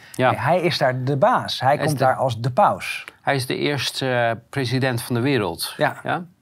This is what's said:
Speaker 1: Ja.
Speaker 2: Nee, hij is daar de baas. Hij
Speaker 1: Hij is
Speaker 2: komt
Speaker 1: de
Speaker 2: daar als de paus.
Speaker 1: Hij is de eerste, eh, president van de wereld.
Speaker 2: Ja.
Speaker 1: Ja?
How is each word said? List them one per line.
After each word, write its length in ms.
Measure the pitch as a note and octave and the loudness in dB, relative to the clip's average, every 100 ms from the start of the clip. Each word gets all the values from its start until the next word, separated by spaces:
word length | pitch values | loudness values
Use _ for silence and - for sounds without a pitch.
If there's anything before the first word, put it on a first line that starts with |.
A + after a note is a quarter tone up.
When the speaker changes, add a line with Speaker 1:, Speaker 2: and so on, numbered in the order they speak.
| - - | -12 0
Speaker 1:
Ja. 140 | B2+ | 2
Speaker 2:
Nee, 80 | G2 | 2
hij 220 | B2+ F3 | 2 2
is 160 | E3 - | 2 0
daar 260 | C3+ B2+ | 0 0
de 140 | B2+ C#3 | 0 2
baas. 420 | G#3 A3+ G2+ - | 4 2 -2 -2
Hij 80 | B2+ | 0
Speaker 1:
Hij 80 | D3+ | 2
is 80 | D3 | 0
Speaker 2:
komt 120 | C#3 | 2
Speaker 1:
de 40 | C3 | 2
Speaker 2:
daar 100 | C3 | 2
als 240 | C3 A2 | 0 -2
de 120 | B2+ | -2
paus. 540 | B2+ F#3 F#2 - - - - | 2 2 2 -6 -10 -12 -10
Speaker 1:
Hij 140 | - C#3 | -2 -2
is 100 | B2+ | -2
de 120 | C#3 | -2
eerste, 540 | C#3+ C#3+ - - C3 | -2 -2 -4 -4 -2
eh, 200 | B2 A#2 A2+ - | 0 0 -2 -6
president 520 | C#3 B2+ C3 C3 A#2+ | -4 -2 0 0 0
van 140 | - B2 | -2 0
de 60 | |
wereld. 520 | B2+ C3 F#2+ E2 - - | 2 2 0 -2 -6 -2
Speaker 2:
Ja. 180 | C#3+ - | -2 -2
Speaker 1:
Ja? 200 | - D3 F3 _ | -4 -4 -6 _